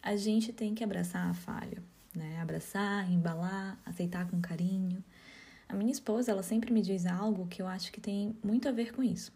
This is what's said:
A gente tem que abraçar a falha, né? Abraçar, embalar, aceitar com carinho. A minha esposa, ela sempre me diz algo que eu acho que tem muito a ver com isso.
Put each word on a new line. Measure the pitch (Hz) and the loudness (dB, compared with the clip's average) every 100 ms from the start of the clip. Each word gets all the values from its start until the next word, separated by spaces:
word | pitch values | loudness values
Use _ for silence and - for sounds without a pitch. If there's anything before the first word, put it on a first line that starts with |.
A | 196 208 | 0 2
gente | 208 220 226 | 4 4 4
tem | - 214 | -2 -2
que | 220 | 0
abraçar | 214 180 175 180 175 | 0 0 0 0 0
a | |
falha, | 175 - - - - 175 - - 165 | -2 -4 -8 -6 -10 -12 -20 -10 -8
né? | 156 165 | -6 -4
Abraçar, | 165 160 - 196 202 202 185 | -4 -4 -4 -2 0 0 4
embalar, | 180 170 165 180 196 190 196 - | 4 4 0 -2 -2 -6 -8 -10
aceitar | 175 175 180 180 | -4 -2 -2 -2
com | 175 | -2
carinho. | 175 165 180 190 185 180 - - - - - - - | -2 0 0 2 0 -2 -6 -20 -20 -20 -20 -20 -6
A | 196 | 0
minha | 220 | 2
esposa, | 285 - 214 240 | 0 0 0 2
ela | 196 | 0
sempre | 180 220 226 | 2 0 4
me | 226 | 4
diz | 185 190 175 | 4 2 2
algo | 180 214 190 175 | 2 0 0 -2
que | - | -6
eu | 185 | -6
acho | 190 - | -6 -8
que | - | -8
tem | - 202 208 220 | -4 -2 -2 -2
muito | 202 226 285 | 2 2 2
a | |
ver | 233 233 | 0 -2
com | - | 2
isso. | 247 175 - | 2 0 -6